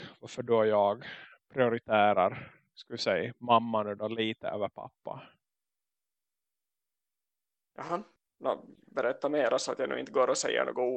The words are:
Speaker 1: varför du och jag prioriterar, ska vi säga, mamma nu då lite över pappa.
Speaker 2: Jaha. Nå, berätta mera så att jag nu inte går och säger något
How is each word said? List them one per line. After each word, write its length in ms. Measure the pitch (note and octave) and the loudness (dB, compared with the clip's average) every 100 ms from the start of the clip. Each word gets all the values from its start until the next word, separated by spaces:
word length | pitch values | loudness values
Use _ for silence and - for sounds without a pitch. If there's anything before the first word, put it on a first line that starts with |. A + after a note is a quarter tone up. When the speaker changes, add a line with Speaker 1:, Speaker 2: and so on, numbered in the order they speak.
| - - | -20 -18
Speaker 1:
varför 220 | - - | -12 -10
du 100 | A#2+ | 2
och 140 | A#2 G#2+ | 4 4
jag 380 | G#2 G2+ A2 - - - - _ | 4 4 0 -8 -16 -18 -20 _
prioriterar, 1080 | C#3 A#2+ A#2 - G#2+ G#2 G2 F#2 B2+ - _ _ | 0 0 0 2 4 6 6 2 0 -12 _ _
ska 180 | - - | -20 -14
vi 40 | A#2 | -4
säga, 360 | A2+ F2+ G2+ - | 0 0 -2 -6
mamma 440 | A#2+ A#2 A#2 A2 | 2 4 4 -2
nu 120 | G#2 | -4
då 140 | G2+ G#2+ | -6 -6
lite 400 | A2+ A2 A2+ - | -2 -4 -4 -6
över 200 | G#2 G2 | -4 -6
pappa. 600 | - - _ - C3+ - _ _ _ _ _ _ _ _ _ _ _ _ _ _ _ _ _ _ _ _ _ _ _ _ | -6 -16 _ -14 -14 -16 _ _ _ _ _ _ _ _ _ _ _ _ _ _ _ _ _ _ _ _ _ _ _ _
Speaker 2:
Jaha. 280 | - D#3+ F3 - _ _ _ | -14 -6 -6 -8 _ _ _
Nå, 260 | C3+ - - - _ | -4 -4 -8 -20 _
berätta 420 | - A#2+ C3+ C#3+ | -2 -2 -2 -2
mera 300 | D3+ A#2+ B2+ | 0 2 2
så 140 | - | -2
att 60 | - | -4
jag 100 | C3 | -4
nu 120 | B2+ | -4
inte 120 | C3 | -2
går 180 | C3+ B2+ | 2 2
och 80 | C3 | 2
säger 260 | C#3 A#2+ | 0 0
något 140 | C3 B2 B2 | 0 -2 -2